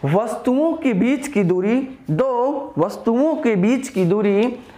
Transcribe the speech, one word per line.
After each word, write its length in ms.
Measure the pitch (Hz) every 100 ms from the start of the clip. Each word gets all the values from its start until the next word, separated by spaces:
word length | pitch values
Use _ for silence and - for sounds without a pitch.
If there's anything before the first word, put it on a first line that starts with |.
| 143
वस्तुओं 640 | 175 226 220 - 254 320
के 180 | 320 269
बीच 340 | 196 226 285 -
की 140 | 202
दूरी, 320 | 180 180 196 247 262 - -
दो 640 | 156 262 240 254 285 - -
वस्तुओं 560 | 175 202 - 233 302 302
के 180 | 240 208
बीच 320 | 202 262 -
की 160 | -
दूरी 380 | 180 202 208 196 240 247 -